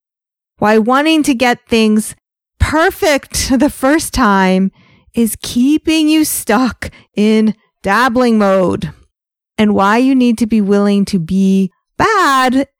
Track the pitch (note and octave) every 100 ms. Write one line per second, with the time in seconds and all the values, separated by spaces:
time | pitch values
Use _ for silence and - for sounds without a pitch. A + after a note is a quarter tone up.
0 | _ _ _ _ _ _ G#3 A3 G#3+ C4+
1 | D#4 D#4 D4 A#3 B3 A#3+ _ A3+ A3 G#3+
2 | - - _ _ _ - - D4+ F#4 -
3 | F#4+ C#4 - - - B3+ C#4+ - C4+ D#4
4 | - - A3 G3 F#3 F#3 F#3+ - _ _
5 | _ A#3 A3+ - - B3 C4 D4+ - D#4+
6 | D4+ D#4 D4+ - - G#3+ B3 - - -
7 | _ - G#3 A3 A3 - _ _ G3 G#3
8 | B3+ A#3 B3 A3 G3+ F#3+ F3+ G3 D3 -
9 | _ _ _ _ _ - G#3 G3+ G3 A3
10 | C4 C4 A#3+ A3+ A3+ A3 G3 G3+ G3+ G3+
11 | G3 F#3+ D#3+ F#3+ F#3+ F#3+ F#3 - _ -
12 | F#4+ G#4 D#4+ C4+ B3+ C4 C#4